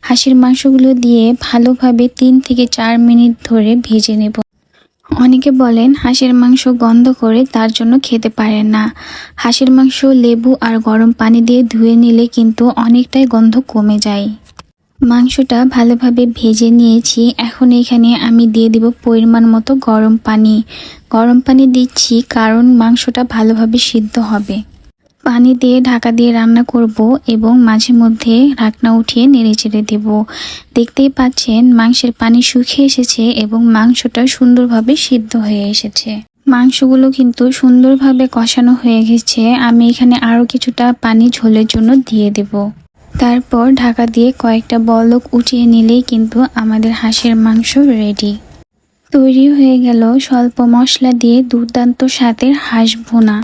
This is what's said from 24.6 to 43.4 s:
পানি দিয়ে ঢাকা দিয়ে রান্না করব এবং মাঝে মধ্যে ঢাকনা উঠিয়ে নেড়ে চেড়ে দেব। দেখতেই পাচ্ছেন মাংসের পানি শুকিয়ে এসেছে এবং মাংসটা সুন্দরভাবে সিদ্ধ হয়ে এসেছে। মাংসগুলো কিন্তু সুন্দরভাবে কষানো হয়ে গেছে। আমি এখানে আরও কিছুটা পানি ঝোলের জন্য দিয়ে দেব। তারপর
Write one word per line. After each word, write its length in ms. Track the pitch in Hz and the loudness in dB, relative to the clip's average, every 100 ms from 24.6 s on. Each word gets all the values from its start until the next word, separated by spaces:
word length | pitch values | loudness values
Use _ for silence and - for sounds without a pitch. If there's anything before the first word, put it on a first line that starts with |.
| 208 _ _ _ _ _ | -10 _ _ _ _ _
পানি 260 | - 240 247 | -4 2 2
দিয়ে 220 | 247 254 254 | 2 0 0
ঢাকা 300 | 254 240 233 | 0 -2 -2
দিয়ে 180 | 226 240 | 0 0
রান্না 300 | 233 226 233 | 2 2 2
করব 340 | 247 240 233 220 220 269 - | 0 0 -2 0 0 0 -2
এবং 260 | 226 220 247 | -2 2 2
মাঝে 300 | 233 220 226 | 2 0 0
মধ্যে 420 | 240 226 220 233 226 277 | 2 2 0 0 2 2
ঢাকনা 360 | 262 220 - 233 | 0 -4 -2 0
উঠিয়ে 320 | 226 226 240 262 | 0 -2 0 2
নেড়ে 280 | 269 226 | 2 2
চেড়ে 280 | 214 214 214 | -2 -4 -4
দেব। 240 | 214 214 214 214 220 - - - - | -4 -4 -2 -4 -4 -10 -16 -18 -6
দেখতেই 360 | - 233 - 269 | -4 -4 0 -2
পাচ্ছেন 520 | 269 254 - - 220 247 | 0 -4 -2 -2 2 2
মাংসের 380 | 233 226 247 247 - | 4 2 0 -4 -4
পানি 220 | 226 233 | 0 0
শুকিয়ে 420 | 240 247 247 - 277 | 0 -2 -4 0 0
এসেছে 360 | 262 240 - 226 240 | 0 -4 -2 -2 -2
এবং 240 | 214 226 233 | -4 0 0
মাংসটা 560 | 220 226 247 240 233 262 | 2 2 0 -2 -2 -2
সুন্দরভাবে 640 | - 247 247 247 226 220 302 | 0 2 2 2 -2 0 -2
সিদ্ধ 360 | - 254 220 233 | -2 -4 -2 -6
হয়ে 280 | 208 208 202 | -4 -4 -4
এসেছে। 400 | 208 214 - 226 214 220 _ - | -6 -6 -10 -8 -12 -14 _ -2
মাংসগুলো 580 | 247 254 - 262 262 262 | 0 0 0 0 2 0
কিন্তু 320 | 269 247 233 247 | 0 -2 0 -2
সুন্দরভাবে 720 | 269 254 247 262 269 269 254 262 | 0 2 4 4 2 2 0 0
কষানো 400 | 233 233 - 247 | -2 -4 0 0
হয়ে 260 | 247 240 226 | 0 0 0
গেছে। 400 | 226 233 - - 226 247 | 0 0 -2 -2 0 0
আমি 240 | 240 233 233 | 2 2 2
এখানে 280 | 247 247 240 | 2 0 2
আরও 200 | 226 233 240 | 0 0 -2
কিছুটা 400 | 254 - - 240 240 | -4 -6 -2 -2 -2
পানি 220 | 226 226 240 | -2 2 0
ঝোলের 360 | - 226 214 220 | 0 0 0 0
জন্য 240 | 226 226 269 254 | 0 2 0 0
দিয়ে 240 | 220 208 | -2 -2
দেব। 240 | 208 202 202 202 - _ _ _ - | -4 -6 -6 -6 -10 _ _ _ -4
তারপর 460 | 240 247 | 0 0